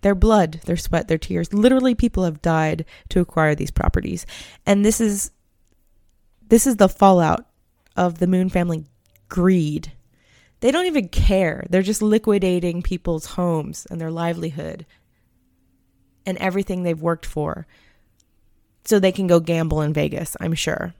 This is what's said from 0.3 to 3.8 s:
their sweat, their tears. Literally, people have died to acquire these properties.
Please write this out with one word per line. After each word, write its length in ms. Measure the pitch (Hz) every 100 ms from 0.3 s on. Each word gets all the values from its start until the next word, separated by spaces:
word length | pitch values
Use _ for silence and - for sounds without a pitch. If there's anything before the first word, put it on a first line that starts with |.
| 214 160 165
their 120 | - 170
sweat, 320 | - 165 -
their 100 | 160
tears. 340 | - 170 170
Literally, 400 | 202 240 262 254
people 300 | 226 240 190
have 180 | 180 151
died 440 | 170 160 156 160 - - -
to 100 | 180
acquire 380 | 175 - 156 151
these 160 | 151
properties. 540 | -